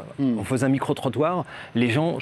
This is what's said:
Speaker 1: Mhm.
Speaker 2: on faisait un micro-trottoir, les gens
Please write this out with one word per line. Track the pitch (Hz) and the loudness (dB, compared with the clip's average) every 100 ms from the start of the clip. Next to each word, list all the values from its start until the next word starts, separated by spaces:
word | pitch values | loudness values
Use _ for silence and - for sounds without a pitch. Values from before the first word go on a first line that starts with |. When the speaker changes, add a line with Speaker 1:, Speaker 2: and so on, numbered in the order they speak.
| - - | -6 -2
Speaker 1:
Mhm. | 139 113 | 0 0
Speaker 2:
on | |
faisait | 98 127 131 | 0 0 2
un | |
micro-trottoir, | 135 - 143 135 113 156 180 - - - 113 | 2 0 -2 -2 0 0 0 -4 -10 -4 0
les | 123 | 2
gens | 117 160 - | 2 0 -2